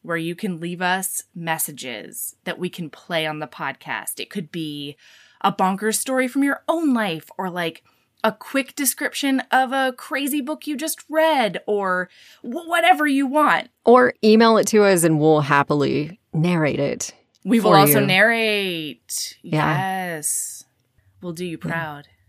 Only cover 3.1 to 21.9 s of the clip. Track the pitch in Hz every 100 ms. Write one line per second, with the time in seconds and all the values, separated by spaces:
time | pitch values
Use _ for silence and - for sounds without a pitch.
3.1 | 170 156 151 151 - 143 131 - 110 -
4.1 | - - 185 151 170 156 147 143 147 _
5.1 | _ _ _ 196 196 190 190 214 214 -
6.1 | 262 254 277 277 277 - 330 311 233 208
7.1 | 160 - - 185 175 165 165 _ _ _
8.1 | _ 220 214 - 269 269 - 269 - 294
9.1 | - 277 269 - 262 262 269 262 254 -
10.1 | 277 277 294 254 302 294 277 311 - -
11.1 | 311 320 285 214 170 - 208 190 180 180
12.1 | _ - _ 233 294 330 339 339 294 294
13.1 | 269 269 294 294 165 - _ - 247 247
14.1 | - 214 220 233 220 - 214 202 185 165
15.1 | 156 156 151 139 143 143 147 139 135 156
16.1 | 180 _ 165 175 175 151 135 139 120 -
17.1 | _ _ _ 190 226 208 202 196 214 202
18.1 | 185 220 226 220 208 190 170 151 - _
19.1 | - - - - 151 151 156 190 190 180
20.1 | 160 147 - - - _ _ _ _ _
21.1 | _ 180 165 180 160 160 165 156